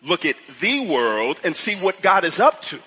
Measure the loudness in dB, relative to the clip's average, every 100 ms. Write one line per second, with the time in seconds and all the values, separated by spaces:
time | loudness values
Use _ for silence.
0 | -2 -2 -2 -4 -10 -6 -2 -2 0 0
1 | 2 0 -2 -2 -4 -4 -6 -2 -2 0
2 | 2 2 2 4 2 2 -12 -14